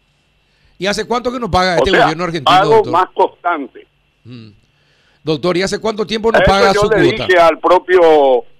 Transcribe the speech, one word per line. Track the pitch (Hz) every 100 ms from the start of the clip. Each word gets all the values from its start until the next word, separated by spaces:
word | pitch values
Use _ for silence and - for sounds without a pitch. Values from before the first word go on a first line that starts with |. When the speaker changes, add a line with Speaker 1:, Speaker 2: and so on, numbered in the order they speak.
| _ _ _ _ _ _ _ -
Speaker 1:
¿Y | 185
hace | 202 214
cuánto | 233 247
que | 247
no | 233
paga | 180 185
Speaker 2:
O | 165
Speaker 1:
este | 190
Speaker 2:
sea, | 190
Speaker 1:
gobierno | 233 160 175
argentino, | 165 143 180
Speaker 2:
pago | 202 226
Speaker 1:
doctor? | 202
Speaker 2:
más | 170 185 -
constante. | 185 - 175 165 131 - - _ _ _
Speaker 1:
Mm. | 110 123 110 104 _ _ _ _ _ _
Doctor, | 151 156 180 175
¿y |
hace | 190 196
cuánto | 208 214 214
tiempo | 220 226
no | 214
Speaker 2:
Eso | 190
Speaker 1:
paga | 196 196
Speaker 2:
yo | 202
Speaker 1:
su | 208
Speaker 2:
le | 214 143
Speaker 1:
cuota? | - -
Speaker 2:
dije | 180
al | 165 156
propio, | 165 175 175 180 165 156 139 123 -